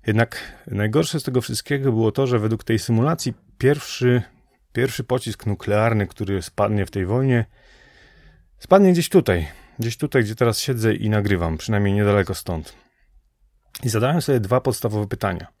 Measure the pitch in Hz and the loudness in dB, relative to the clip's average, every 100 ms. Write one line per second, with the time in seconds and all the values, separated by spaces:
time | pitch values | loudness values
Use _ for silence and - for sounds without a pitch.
0 | - 107 117 - - - - 101 107 143 | 0 0 0 -4 -14 -18 -8 -4 0 0
1 | 165 156 - 127 - 113 - 143 135 113 | 0 -4 -2 -2 -2 -8 -4 -2 0 2
2 | 113 117 135 120 107 110 - 113 - 113 | 0 0 0 0 0 -2 -2 -2 0 2
3 | 139 170 131 - _ _ 131 147 - - | 2 0 -6 -8 _ _ 0 0 -4 -2
4 | 123 123 - _ _ _ _ - 127 - | 2 2 0 _ _ _ _ -4 -2 -4
5 | 117 127 113 - 107 98 - 104 113 110 | -4 -4 -4 -6 -6 -4 0 2 2 2
6 | 98 - 101 98 - - 104 104 95 101 | -2 -4 -4 -4 -4 -2 0 0 -2 -4
7 | 92 120 135 120 113 _ _ - - _ | -2 0 2 2 0 _ _ -20 -20 _
8 | - _ - - _ _ - 196 190 175 | -20 _ -20 -20 _ _ 4 6 6 4
9 | 160 185 - 87 76 - - - 117 - | 4 2 4 0 -2 -10 -20 -6 -6 -4
10 | 107 131 104 113 117 107 - 120 110 107 | -2 0 0 0 0 0 -4 0 0 0
11 | 107 107 101 95 85 80 - 104 101 101 | 0 0 2 0 0 -4 -2 0 2 2
12 | 104 101 92 95 - 82 80 - _ _ | 2 2 0 -6 -6 -8 -8 -20 _ _
13 | _ _ _ _ _ _ _ - 123 110 | _ _ _ _ _ _ _ -8 -2 0
14 | 123 165 151 131 95 123 135 - 113 107 | 2 0 0 0 2 0 0 -2 -4 -2
15 | 104 - 101 90 - _ | -4 -4 -4 -4 -10 _